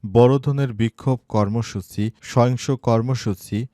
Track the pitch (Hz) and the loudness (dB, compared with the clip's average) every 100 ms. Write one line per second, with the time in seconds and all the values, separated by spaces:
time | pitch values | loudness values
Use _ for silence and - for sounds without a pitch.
0 | 107 101 123 139 139 139 139 107 117 _ | 2 4 6 4 0 -2 -2 0 -2 _
1 | - 127 _ 110 101 113 110 104 90 - | -4 -4 _ 0 0 -2 -4 -8 -10 -6
2 | 107 - - - 120 123 - 131 - 113 | -6 -6 -4 2 2 0 -4 -4 0 0
3 | 120 127 - 98 - 107 131 | 0 -4 -4 -6 -6 -6 -6